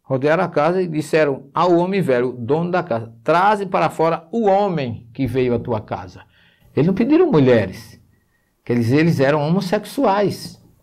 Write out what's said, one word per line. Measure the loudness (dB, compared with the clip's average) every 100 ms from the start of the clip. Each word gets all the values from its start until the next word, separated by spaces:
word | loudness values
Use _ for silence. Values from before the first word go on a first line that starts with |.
Rodearam | _ -2 0 0
a | 0
casa | 0 0 0
e | -2
disseram | -4 -2 0 0 -2 -6
ao | -2 2 2
homem | 2 -2
velho, | 0 0 0
dono | -4 -2 -2 0
da | -4
casa, | -4 -6 -6 -12
"Traze | 0 2 2 0 -2
para | -2 -2
fora | 0 -2 -2 -6
o | -2 2
homem | 2 0 -2 -4 -8 -14
que | -6 -2
veio | 0 0
à | 0
tua | -4 -8
casa." | -6 -12 -12 -20 -20 _ _ _ _
Eles | -2 0
não |
pediram | 2 2 4 4
mulheres, | 4 4 4 2 -8 -18 -20 _ _ _ _ _ _
que | -4
eles, | -2 2
eles | 2 2 2
eram | 2 2 0
homossexuais. | -2 0 -4 -4 -2 0 2 0 -2 -12 -18 _ _